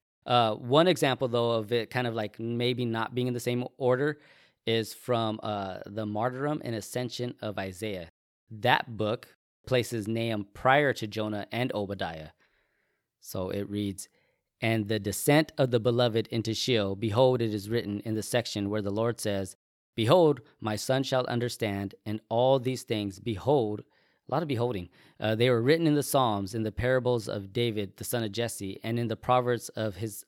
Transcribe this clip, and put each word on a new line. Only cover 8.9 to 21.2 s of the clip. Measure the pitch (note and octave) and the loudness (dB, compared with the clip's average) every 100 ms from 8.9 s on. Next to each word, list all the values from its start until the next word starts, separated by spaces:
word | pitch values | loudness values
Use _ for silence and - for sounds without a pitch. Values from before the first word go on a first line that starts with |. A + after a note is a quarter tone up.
| G#2+ | -4
book | G#2+ B2 - _ _ _ - | -2 -2 -6 _ _ _ -2
places | B2+ A#2 A#2 G2+ | 0 0 -4 -4
Nahum | A2+ A2+ G#2+ G2 | -2 -2 -4 -6
prior | - B2+ C#3 C#3+ | 0 4 6 4
to | - A2 | 0 -4
Jonah | G#2+ G#2+ G#2 - | -4 -4 -4 -6
and | A2+ B2+ | -2 -2
Obadiah. | G#2 G2 G2 F2+ D#2+ D#2 - _ _ _ _ _ _ _ _ | -2 -4 -4 -6 -8 -12 -18 _ _ _ _ _ _ _ _
So | - G2 F#2 | -10 -6 -4
it | F#2+ G2+ | -4 -4
reads, | G2+ G2+ F#2+ - _ _ _ _ - | -4 -4 -4 -12 _ _ _ _ -4
"And | A2+ A2+ G#2 | 0 0 2
the | A2 | 0
descent | G2+ F#2+ - D3 D#3 - | -2 -2 4 4 4 0
of | C3 | 2
the | A#2+ | 2
beloved | A2+ A#2+ B2 A2 G#2+ | 2 2 2 2 -2
into | A#2+ A2 | -2 -2
Sheol, | G#2+ - A#2 G2 G2 | -2 0 2 2 -2
behold, | A2 G#2+ C3 B2+ | 0 4 4 4
it | A2+ | 0
is | G#2 G2 | -2 -2
written | A#2 G2+ G#2 | -4 -2 -4
in | - A2 | -4 -4
the | |
section | - - - G#2+ G2+ | -2 -2 -2 -2 -2
where | G#2+ | -2
the | G2+ | -2
Lord | G2+ A#2 A2+ | -2 -2 -2
says, | G#2+ G2+ F#2+ - _ _ _ - | -2 -2 -4 -10 _ _ _ 0
'Behold, | A2+ F3+ D#3+ D3 - - | 4 6 6 4 -4 -8
my | A2 G#2+ | -4 -2
son | - C3 | 0 0
shall | C3+ C3 | 2 0